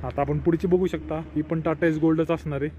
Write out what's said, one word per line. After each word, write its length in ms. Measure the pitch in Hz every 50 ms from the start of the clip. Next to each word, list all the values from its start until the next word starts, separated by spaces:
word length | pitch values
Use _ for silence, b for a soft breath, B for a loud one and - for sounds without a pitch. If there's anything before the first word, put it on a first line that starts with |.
| -
आता 180 | 127 123 -
आपण 160 | 143 135 151 151
पुढची 300 | 139 170 170 160 - 185
बघू 200 | 175 180 185 180
शकता, 280 | - 160 - - 160 156 160 151 -
ही 60 | 151
पण 200 | 151 151 170 165
Tata 260 | 156 175 160 143 170 165
S 100 | 160 156
गोल्डच 340 | 156 160 160 160 165 156
असणार 300 | 170 156 - 160 147 139
आहे. 80 | 139 156 -